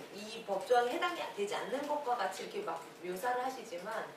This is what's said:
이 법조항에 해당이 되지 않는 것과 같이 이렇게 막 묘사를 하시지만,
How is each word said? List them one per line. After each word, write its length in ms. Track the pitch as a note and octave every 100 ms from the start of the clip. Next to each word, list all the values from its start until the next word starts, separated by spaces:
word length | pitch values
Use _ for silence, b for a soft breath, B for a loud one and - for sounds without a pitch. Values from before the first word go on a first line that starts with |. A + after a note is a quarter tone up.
| -
이 300 | G3+ G#3+ A3+
법조항에 460 | G3+ F#3 G#3 A#3+ A#3+
해당이 300 | E4+ F4+ E4 - -
되지 180 | G3+
않는 320 | G#3+ G3 C4 D4
것과 300 | D4 B3 A3
같이 280 | F#3+ -
이렇게 180 | - G3+
막 220 | - E3 - -
묘사를 420 | F3 F#3 B3 B3
하시지만, 640 | B3+ A#3+ G#3+ F3 G3 A3 -